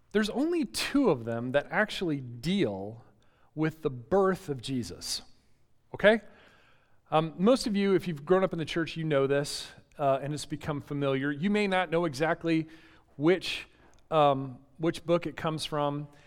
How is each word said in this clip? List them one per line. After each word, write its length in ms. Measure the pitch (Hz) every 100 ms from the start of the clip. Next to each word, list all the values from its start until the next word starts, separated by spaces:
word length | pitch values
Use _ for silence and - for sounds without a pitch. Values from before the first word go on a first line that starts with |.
| _ 202
there's 120 | 214
only 340 | 214 311 339 254
two 440 | - - 277 254
of 160 | 139 113
them 260 | 117 123
that 160 | 135 -
actually 480 | 165 160 - 180 143
deal 880 | 127 120 151 196 131 98 101 117 - _ _ _ _
with 280 | - 156 151
the 80 | 151
birth 580 | 127 117 190 190 185 -
of 120 | 135
Jesus, 600 | 117 131 98 85 - - - - _ _ _ _ _
okay? 280 | - 196 220 - - - - _ _ _ _ _
Um, 220 | 156 160 147
most 300 | 196 262 254
of 80 | 202
you, 180 | 196
if 140 | 185 180
you've 180 | 151 147
grown 180 | 185
up 80 | 190
in 60 | 170
the 80 | 151
church, 320 | 175 156 165
you 60 |
know 240 | 160 143 139
this, 400 | 139 143 - - - _ -
uh, 180 | 143 135
and 120 | 139
it's 120 | 147 -
become 360 | 151 - 143
familiar. 500 | - 143 139 135 139
You 200 | 147 185
may 160 | 208 202
not 240 | 185 175
know 140 | 165 175
exactly 600 | 127 160 170 165 160 156 - - - _ -
which, 500 | 151 185 - - - _ - - _
um, 480 | 160 147 135 135 123 - -
which 260 | 165 165 -
book 220 | 170 160
it 80 | 127
comes 300 | 165 156 -
from, 420 | 151 147 143 147 -